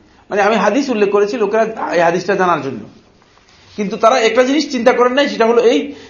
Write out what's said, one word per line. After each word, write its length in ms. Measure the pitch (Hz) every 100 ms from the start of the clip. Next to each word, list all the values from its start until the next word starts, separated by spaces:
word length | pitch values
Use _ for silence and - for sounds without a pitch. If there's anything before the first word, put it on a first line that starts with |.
| _ _ -
মানে, 120 | 208
আমি 140 | 202 220
হাদিস 340 | 208 262 262
উল্লেখ 220 | 214 196
করেছি 260 | 202 202 247
লোকেরা 560 | 196 220 220 - -
এই 80 | 170
হাদিসটা 340 | 170 180 - 185
জানার 260 | 180 156
জন্য, 180 | 135 110 107 - _ _ _ _ _ _ - -
কিন্তু 220 | 196 208
তারা 220 | 226 254
একটা 240 | 226 233
জিনিস 280 | 254 302 -
চিন্তা 220 | 247 240
করেন 200 | 240 247
নাই, 160 | 262 285
সেটা 160 | 202 226
হলো 160 | 233
এই 320 | 214 269 - -